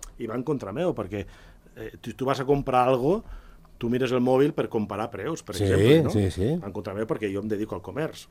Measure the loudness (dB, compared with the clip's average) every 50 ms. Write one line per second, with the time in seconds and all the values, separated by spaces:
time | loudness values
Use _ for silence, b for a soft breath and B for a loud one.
0 | -18 -18 -12 -10 -8 -6 -4 -4 -2 -2 -4 -4 -4 -6 -4 -2 -2 -2 -2 -2
1 | -6 -6 -4 -6 -6 b b b b b b b _ -20 -18 -14 -14 -14 -14 -12
2 | -12 -12 -8 -4 -2 -2 -2 -2 2 2 2 2 2 2 2 4 4 4 4 2
3 | 2 2 0 0 -2 b b b b b b b b -20 -12 -6 -2 -2 0 0
4 | 0 2 2 2 4 4 6 6 4 4 2 -2 -4 -2 -2 -2 -2 -2 -4 -4
5 | -4 -6 -6 -8 -8 -6 -8 -8 -10 -8 -4 0 2 2 4 6 8 8 8 6
6 | 6 4 2 2 2 2 0 0 0 0 0 -2 -4 -6 -8 -8 -8 -6 -4 -4
7 | -4 -4 -2 -2 -2 -2 -2 -2 -2 -2 -2 -2 -4 -4 -6 -10 -10 -8 -6 -6
8 | -6 -6 -8 -12 -20 -20